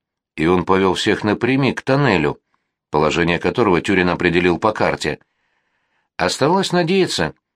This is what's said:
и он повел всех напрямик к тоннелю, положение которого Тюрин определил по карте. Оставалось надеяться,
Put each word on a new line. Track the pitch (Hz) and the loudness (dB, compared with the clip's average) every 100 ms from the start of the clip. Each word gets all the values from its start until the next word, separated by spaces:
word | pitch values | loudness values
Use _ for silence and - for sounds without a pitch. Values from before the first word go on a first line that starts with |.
| _ _ _ - | _ _ _ -2
и | 78 | 2
он | 92 85 | 2 2
повел | 95 95 | 2 2
всех | 87 - 98 | 0 0 0
напрямик | 107 104 120 131 131 - | -2 -2 0 0 0 -2
к | |
тоннелю, | - 135 143 90 73 - _ _ _ _ _ | -2 0 2 2 0 -4 _ _ _ _ _
положение | 76 76 76 85 85 | 0 0 0 0 0
которого | 90 87 104 85 | -2 0 0 0
Тюрин | - 95 90 | 2 0 0
определил | 85 87 87 90 82 | 0 0 2 0 2
по | 107 | 0
карте. | - 90 76 80 - _ _ _ _ _ _ _ _ _ - | 0 -2 -2 -6 -8 _ _ _ _ _ _ _ _ _ -4
Оставалось | 90 - 143 190 180 | -4 0 0 0 0
надеяться, | 180 170 190 175 - 78 - _ | -2 0 0 0 -2 -4 -6 _